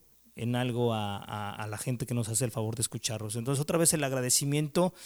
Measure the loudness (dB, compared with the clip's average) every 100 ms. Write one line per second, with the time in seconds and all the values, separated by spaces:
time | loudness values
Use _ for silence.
0 | _ _ _ -6 -2 0 0 2 2 2
1 | -2 -4 -6 -6 -6 -6 -6 -6 -4 -2
2 | 0 0 0 0 0 0 -2 -2 -4 -4
3 | -4 -4 -6 -4 -2 0 2 4 4 4
4 | 2 0 2 2 2 0 2 2 2 0